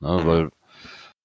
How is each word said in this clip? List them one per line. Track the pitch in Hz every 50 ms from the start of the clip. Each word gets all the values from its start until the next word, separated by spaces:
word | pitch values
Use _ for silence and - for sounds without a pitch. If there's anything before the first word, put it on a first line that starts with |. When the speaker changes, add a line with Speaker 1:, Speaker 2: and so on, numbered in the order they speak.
Speaker 1:
ne? | 71 73 90 90 82
Speaker 2:
Mhm. |
Speaker 1:
Weil | 80 82 82 82 73 - _ _ _ _ - - - - - - - _ _ _